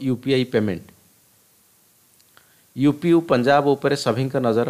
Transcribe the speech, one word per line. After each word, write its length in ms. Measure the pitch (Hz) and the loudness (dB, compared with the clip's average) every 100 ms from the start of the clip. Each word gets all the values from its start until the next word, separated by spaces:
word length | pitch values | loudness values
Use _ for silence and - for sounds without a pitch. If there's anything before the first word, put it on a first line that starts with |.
ୟୁ 140 | 135 120 | -4 -4
ପି 140 | 135 | -2
ଆଇ 100 | 131 | -2
ପେମେଣ୍ଟ। 420 | 123 113 104 87 - _ _ _ _ _ _ _ _ _ _ _ _ _ _ _ _ _ _ 123 | 0 -2 -2 -4 -10 _ _ _ _ _ _ _ _ _ _ _ _ _ _ _ _ _ _ -2
ୟୁ 160 | 147 | 0
ପି 180 | 147 175 | 0 2
ୟୁ 100 | 170 | 2
ପଞ୍ଜାବ 420 | 165 127 123 143 143 | 2 0 4 2 2
ଉପରେ 240 | 139 139 143 | 0 -2 -2
ସଭିଙ୍କ 400 | - 127 135 135 | -2 -2 -4 -2
ନଜର, 340 | 120 110 | -2 -2